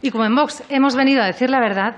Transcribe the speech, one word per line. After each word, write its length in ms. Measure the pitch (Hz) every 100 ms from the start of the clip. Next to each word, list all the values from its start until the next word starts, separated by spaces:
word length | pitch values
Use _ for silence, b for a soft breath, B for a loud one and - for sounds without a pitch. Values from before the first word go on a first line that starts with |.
Y 80 | 269
como 140 | 226
en 100 | 220
Vox 280 | 247 294 - -
hemos 280 | 277 277 254
venido 260 | 269 269
a 40 | 202
decir 220 | 180 247
la 120 | 269
verdad 340 | 226 196 202